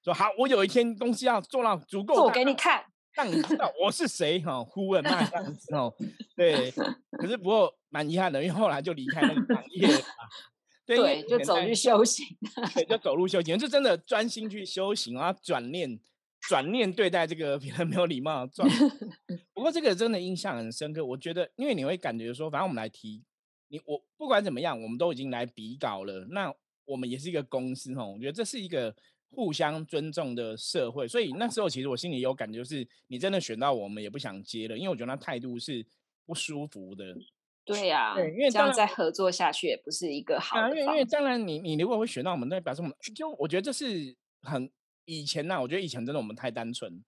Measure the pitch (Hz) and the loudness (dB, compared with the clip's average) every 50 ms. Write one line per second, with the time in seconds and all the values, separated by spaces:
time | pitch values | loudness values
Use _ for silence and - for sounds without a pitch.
0 | _ 180 165 - 196 214 190 214 254 269 262 202 196 196 - 247 240 233 226 196 | _ 0 4 4 4 4 6 2 4 6 6 6 6 6 4 4 4 4 0 -2
1 | 254 240 233 196 262 254 240 202 175 - - 262 240 220 196 165 - _ 190 196 | 0 0 0 2 2 2 2 2 0 -2 -2 2 2 2 2 0 -2 _ -6 -6
2 | 202 220 302 392 302 233 - 247 254 277 269 262 - 359 285 226 - _ _ _ | 2 4 8 8 8 8 8 6 4 4 4 4 4 4 4 4 0 _ _ _
3 | _ _ _ - 277 208 165 320 302 - 311 - - 175 - 156 185 208 247 - | _ _ _ -2 0 2 2 2 4 2 2 2 2 0 2 2 2 2 2 0
4 | 339 233 - - 170 147 165 185 151 170 160 123 117 - - 190 196 190 190 175 | -2 -2 0 0 2 2 2 0 0 -2 -2 -4 -4 -6 -4 -4 0 2 2 2
5 | 143 - 190 180 214 180 - 170 147 139 147 - - - 151 147 127 117 - - | 4 2 2 2 2 2 0 -4 -4 -4 -10 -12 -8 -2 0 0 0 0 -2 -6
6 | 113 - - - - _ _ - 175 165 151 139 127 127 - - - - - - | -10 -10 -8 -14 -18 _ _ 4 6 6 6 4 2 0 -2 -2 -2 -2 -4 -6
7 | _ _ - - 165 185 240 226 180 185 220 220 190 160 _ _ _ _ - 151 | _ _ -8 -6 -4 -2 -4 -2 0 2 6 6 6 4 _ _ _ _ -4 -4
8 | 151 147 165 185 190 180 143 135 151 180 151 196 220 180 151 139 143 180 165 143 | -2 0 2 2 2 2 2 0 0 0 0 2 2 2 2 0 -2 -4 -4 -4
9 | 131 - - 165 - 247 - 262 - - 240 - - - - 185 196 240 294 - | -4 -4 2 4 4 4 4 2 2 2 0 0 0 -6 0 6 6 8 6 6
10 | - - - - 117 113 - - - _ _ _ _ _ _ _ _ - 233 240 | 2 -6 -16 -16 -18 -16 -18 -20 -20 _ _ _ _ _ _ _ _ 2 4 6
11 | 269 285 277 - - - 247 - 277 277 349 - 185 220 233 - - 247 226 208 | 6 6 4 2 2 2 2 2 4 4 2 4 4 2 2 4 6 6 8 8
12 | 233 - - - 294 - - _ - 214 - 247 233 - - - 165 165 220 220 | 8 6 4 -2 -4 -10 -12 _ -12 -10 -8 -6 -6 -2 0 -2 2 2 0 2
13 | - 165 135 160 180 185 190 180 170 156 165 208 285 269 285 285 277 240 180 170 | 2 0 2 2 2 4 2 2 2 2 0 0 0 2 2 4 6 6 4 2
14 | _ - 262 208 220 233 - 226 220 214 190 214 190 - - 190 190 202 202 190 | _ 0 2 2 2 0 -2 -6 -8 -8 -8 -8 -8 -6 -4 -2 0 0 0 -2
15 | - 117 120 127 151 175 190 _ _ - 175 127 120 123 151 180 170 131 117 107 | -4 -6 -4 -2 -2 -2 -2 _ _ -2 -2 -2 -2 -4 -4 -4 -4 -4 -6 -10
16 | _ _ _ _ _ _ _ _ - - 180 139 135 160 214 254 220 190 175 226 | _ _ _ _ _ _ _ _ 0 2 2 2 4 2 2 2 2 2 4 2
17 | 202 180 175 175 165 156 160 156 156 143 139 147 135 139 117 147 170 165 196 180 | 2 4 4 2 0 0 -2 -4 0 -2 -2 -2 -4 -6 -2 -2 -2 0 2 2
18 | 175 170 151 127 131 156 156 131 127 139 _ - 233 285 262 233 294 277 - - | 2 2 0 -2 -2 -2 -2 -2 -4 -6 _ 2 4 4 6 6 4 4 4 -2
19 | 220 214 - _ _ - 180 170 _ _ _ - 247 320 320 330 302 247 190 175 | -14 -14 -14 _ _ -12 -12 -12 _ _ _ -2 -2 0 0 2 2 2 2 4
20 | 226 233 220 180 180 180 185 170 - 196 135 117 113 113 113 - 151 151 151 160 | 2 0 0 -2 -2 -4 -6 -4 -4 -6 -4 -4 -6 -8 -8 -8 -8 -6 -6 -6
21 | 151 127 127 135 - 165 165 180 165 - _ - 262 294 226 160 135 139 185 180 | -6 -6 -6 -6 -8 -6 -2 -2 -4 -4 _ -4 -2 -2 0 0 0 -2 -2 -2
22 | - 139 117 113 113 117 123 127 156 160 151 147 190 185 139 113 110 110 _ - | -4 -6 -6 -4 -6 -8 -6 -6 -6 -4 -2 -2 -2 0 -2 -4 -6 -8 _ -12
23 | - 110 107 107 127 _ _ _ _ _ _ _ _ _ 143 151 _ - - - | -16 -14 -14 -16 -18 _ _ _ _ _ _ _ _ _ -16 -14 _ -8 -8 -8
24 | _ _ _ _ 311 269 254 202 208 190 135 120 160 170 139 113 113 113 117 123 | _ _ _ _ 0 2 2 2 4 0 -2 -2 -2 -4 -4 -4 -6 -8 -2 -2
25 | 170 175 147 123 135 135 123 120 123 123 _ - 110 110 123 139 147 120 104 95 | 0 0 0 -4 -6 -6 -4 -6 -6 -8 _ -14 -14 -12 -8 -4 -4 -4 -4 -4
26 | 95 101 95 95 92 107 170 202 190 151 - _ _ _ _ _ _ 139 139 127 | -8 -10 -10 -10 -12 -8 -6 -6 -6 -6 -8 _ _ _ _ _ _ -10 -8 -6
27 | 127 120 123 131 143 180 175 151 135 _ - 131 127 127 127 131 - 131 127 135 | -6 -6 -6 -8 -8 -4 -4 -4 -4 _ -4 -4 -4 -4 -8 -8 -10 -10 -8 -8
28 | 113 101 98 107 127 143 156 214 220 - - 247 196 170 170 135 120 110 107 _ | -8 -8 -10 -8 -10 -8 -6 -6 -6 -6 -6 -10 -8 -4 -4 -4 -4 -4 -8 _
29 | _ _ _ _ _ _ - 269 233 175 151 - 165 147 156 160 160 - 165 147 | _ _ _ _ _ _ -6 -4 -4 -2 0 0 0 -2 -2 -4 -8 -6 -4 -4
30 | 151 156 147 175 156 131 120 120 117 110 110 113 - - - 165 131 117 117 143 | -4 -4 -4 -4 -4 -4 -4 -6 -6 -6 -8 -8 -8 -4 -2 -2 -2 -2 -4 -6
31 | 127 120 - 240 220 151 131 180 233 233 - 226 208 170 - 127 131 139 123 120 | -6 -2 -2 -2 -2 -2 -4 -4 -4 -4 -2 -2 -2 -2 -2 -4 -4 -4 -4 -4
32 | - - 151 127 127 131 131 - 123 107 110 117 127 131 151 139 120 _ _ _ | -4 -6 -4 -2 -2 -2 -2 -2 -6 -8 -6 -10 -10 -8 -8 -8 -8 _ _ _
33 | _ _ 127 123 175 196 196 185 - - 117 110 135 143 135 117 101 101 104 107 | _ _ -6 -2 -2 0 0 0 -2 -4 -4 0 0 0 0 0 -2 -6 -8 -8
34 | 104 104 107 139 - 113 95 98 101 - - 113 110 113 110 117 180 190 165 107 | -10 -10 -10 -10 -10 -10 -10 -12 -12 -10 -8 -8 -8 -6 -8 -6 -4 -4 -4 -4
35 | 120 123 135 139 - - 143 120 120 127 120 120 - - 139 117 110 _ _ _ | -4 -8 -8 -8 -8 -8 -8 -6 -8 -8 -10 -8 -8 -8 -8 -8 -10 _ _ _
36 | _ _ _ _ _ - 165 156 - - 151 143 147 151 - 104 92 92 101 95 | _ _ _ _ _ -10 -8 -8 -6 -6 -6 -8 -8 -10 -12 -16 -16 -16 -14 -14
37 | 98 92 90 - - _ _ _ _ _ _ _ _ - 208 208 196 180 151 139 | -14 -14 -14 -16 -18 _ _ _ _ _ _ _ _ -4 -4 0 2 2 4 4
38 | 117 220 202 190 175 156 160 220 285 277 226 - 285 277 262 226 214 208 - - | 2 2 2 0 0 0 0 2 2 4 6 6 4 6 6 4 2 2 2 0
39 | 180 160 - - 190 185 180 - 180 151 147 - - 160 127 - _ 147 156 - | 0 0 2 2 0 0 2 2 0 0 0 0 0 0 -2 -2 _ -10 -8 -4
40 | 180 160 143 143 139 - 156 147 - - - 226 220 247 294 320 285 - 311 302 | -4 -4 -4 -6 -2 -2 -2 -2 0 0 0 2 2 2 0 0 0 2 2 2
41 | 262 226 302 294 285 269 247 240 220 180 151 151 202 170 156 151 170 226 240 214 | 2 2 2 2 2 2 0 0 -2 -2 -4 -4 -2 -2 0 2 2 2 2 0
42 | 220 233 - - 135 185 175 139 120 135 180 190 165 143 131 156 170 147 - _ | 0 -2 -2 -4 -2 -2 -2 -2 -2 -2 -4 -4 -4 -4 -6 -4 -6 -8 -8 _
43 | - - 214 - 311 311 - - 143 156 156 190 196 285 254 - 302 247 208 170 | -16 -16 -10 -8 -8 -8 -4 -4 -2 0 0 0 0 -2 -6 -4 -4 -4 -4 -4
44 | 147 131 127 _ _ _ _ _ - 131 147 131 127 135 _ _ _ _ _ _ | -6 -8 -12 _ _ _ _ _ -8 -4 -4 -4 -4 -6 _ _ _ _ _ _
45 | _ - 160 156 147 143 - 156 147 170 190 156 127 123 156 196 190 156 123 123 | _ -12 -10 -8 -6 -4 -4 -4 -2 -2 -2 -2 -2 -2 -2 -4 -4 -4 -6 -6
46 | 117 123 147 147 113 104 107 - - 123 113 120 117 113 120 - 123 98 87 90 | -6 -4 -4 -4 -4 -6 -10 -6 -8 -6 -6 -6 -8 -6 -8 -10 -10 -12 -14 -16
47 | 113 | -20